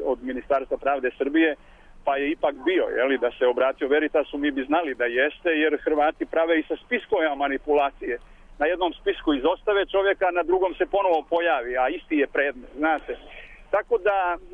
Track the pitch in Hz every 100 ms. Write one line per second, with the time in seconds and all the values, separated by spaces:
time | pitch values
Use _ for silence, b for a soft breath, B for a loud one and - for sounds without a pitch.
0 | 143 123 127 127 - 135 127 135 139 139
1 | 127 - 139 160 160 139 b b b -
2 | 143 139 143 165 156 131 160 175 110 110
3 | 135 127 120 - 123 123 131 - 135 151
4 | 151 156 135 143 147 135 131 160 160 120
5 | 120 120 147 - 175 156 156 147 156 151
6 | 151 - 160 160 165 160 - 160 - 233
7 | - 196 156 139 139 135 151 147 139 -
8 | 127 120 b b b - 170 185 359 -
9 | 392 339 320 277 151 - - 202 185 196
10 | 196 190 185 175 160 185 185 - 170 196
11 | 190 160 143 170 170 139 120 127 131 180
12 | - 151 131 151 139 127 - 135 156 147
13 | - - - B B B - 196 214 226
14 | 202 196 175 170 -